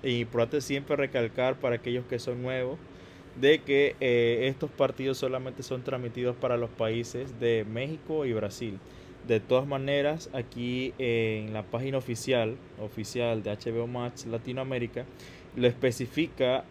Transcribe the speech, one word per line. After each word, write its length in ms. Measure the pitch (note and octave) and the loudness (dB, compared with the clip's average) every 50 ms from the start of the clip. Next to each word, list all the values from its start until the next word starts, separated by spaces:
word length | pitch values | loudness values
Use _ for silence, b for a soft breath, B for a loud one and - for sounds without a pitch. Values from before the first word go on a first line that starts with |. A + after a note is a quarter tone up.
| - | 0
E 80 | C3+ B2 | 0 0
importante 480 | A#2+ A#2 A2+ A#2 A#2 A#2 A#2 D3+ D3 | 0 -2 0 2 2 2 2 2 -2
siempre 340 | C3 - C#3 C#3 C#3+ - D3+ | 0 0 -2 -2 0 -2 0
recalcar 640 | C#3 C#3 C3+ - C3 A#2+ A2 A2+ B2+ B2+ C3 C3 | 0 0 0 2 0 0 0 0 0 2 2 2
para 180 | B2+ - B2+ A#2+ | 2 0 0 0
aquellos 300 | A2+ - B2 A#2+ B2 B2 | 0 0 -2 -2 -2 -2
que 160 | B2 B2+ A#2+ | -2 -4 -4
son 220 | - - B2 A#2+ B2 | -2 -4 -4 -4 -4
nuevos 360 | B2+ C3 C3 B2+ B2+ C#3+ E3+ - B B B B B B B B B - | -4 -2 -2 -2 -4 -4 -8 -12 B B B B B B B B B -6
de 280 | B2 C3 C#3 D#3 D#3 - | 4 8 8 8 8 6
que, 340 | - C#3 C#3 C#3+ C#3+ - - | 2 4 6 6 4 2 0
eh, 480 | C3+ B2+ A#2+ A#2+ A#2 A#2 A#2 A#2 B2+ | 2 4 6 6 6 6 4 4 2
estos 240 | C3+ C3+ - - D3 | 0 0 -2 -4 -6
partidos 480 | - - C#3+ C3 B2+ - C3+ C3+ C3+ C3 | 2 2 2 2 2 0 -2 -2 -2 0
solamente 460 | - C3 C3 C3 C3 C3 B2+ - B2+ | -2 -2 -2 -2 -4 -6 -8 -10 -6
son 180 | - C3+ B2+ B2 | -6 -4 -4 -4
transmitidos 540 | - C3 B2 B2 A#2+ A#2 B2 B2 B2 A#2+ | -4 -4 -4 -4 -6 -4 -2 -2 -2 0
para 200 | B2 B2+ B2+ B2 | 0 0 0 2
los 140 | A#2+ A#2+ A2+ | 2 0 -2
países 680 | - - A#2 A2 A2 A#2 A#2 A#2 - B2 C3 C#3 B2 A2+ | -2 0 0 0 2 0 -2 -4 -6 -8 -8 -8 -6 0
de 240 | A2+ A#2 A#2 A2+ G#2+ G#2 | 2 4 4 4 2 -2
México 560 | A2 A#2+ C3 C#3+ D#3+ D3+ - - D#3+ D#3 D3 | -4 -4 -4 -4 -6 -8 -6 -4 -2 0 0
y 80 | C3 A2+ | 0 0
Brasil. 460 | A2 G#2 G2+ - - A#2+ A2+ G2 F#2+ - B B B B B B B - | 0 0 -2 -4 -6 -6 -6 -6 -8 -12 B B B B B B B 0
De 140 | A#2 A#2+ A2 | 2 2 2
todas 260 | G2+ - B2 B2+ C3+ | 4 4 4 4 4
maneras, 640 | C#3+ C#3 C3+ C3+ C#3 C#3+ C#3+ C#3 D3 D3+ D#3+ - - - | 2 -2 -2 0 2 2 2 2 2 0 -2 -6 -8 -6
aquí, 600 | C3+ B2 C3 - B2 A#2+ B2 B2 B2+ C3 C3 - - | -6 -6 -6 -6 -4 -4 -2 -2 -2 -2 -4 -4 -2
eh, 420 | C3 A#2+ A#2 A#2 A2+ A2 A2 G#2+ G#2+ | 0 2 2 4 2 2 0 -2 -4
en 80 | G#2+ G#2+ | -4 -6
la 120 | G#2+ G2+ | -6 -6
página 340 | - - A#2 C3 C3+ C3+ C3+ | -4 -4 -2 -2 0 -2 -2
oficial, 580 | B2 - A#2+ A2+ - - C3 B2 A2+ A2 A#2+ C3+ - - - - | -2 -2 -6 -4 2 2 4 4 4 2 -2 -6 -12 -18 -12 -10
oficial 640 | G#2+ G#2 - - G#2+ - - B2 A#2+ A#2 A2+ A2 G2 | -10 -8 -6 -8 -8 -6 -2 0 0 0 0 0 -2
de 80 | G#2 | -4
H 180 | G#2 G#2 - A#2+ A2+ | -6 -4 -4 -2 -2
B 80 | A#2 | -2
O 80 | A#2 A#2+ | -2 -2
Max 380 | B2 B2 A#2+ A#2+ A#2 - - | -4 -4 -6 -6 -6 -8 -8
Latinoamérica, 800 | A#2 A2+ A#2 A#2 C3 B2 C3 C3 C3 C3 B2 A#2+ A2+ - A#2+ B2+ - B B B B B B B B - | -6 -6 -4 -4 -4 -6 -4 -4 -2 -2 -2 -2 -2 -4 -8 -8 -8 B B B B B B B B -2
lo 100 | B2 B2 | 4 4
especifica 960 | B2 A#2+ - - C3 A#2 - B2+ A2+ - D3+ D#3+ - - - C3 B2 B2+ C3 - - | 4 4 6 2 2 2 2 -6 -4 0 0 0 0 2 2 2 4 4 2 0 -4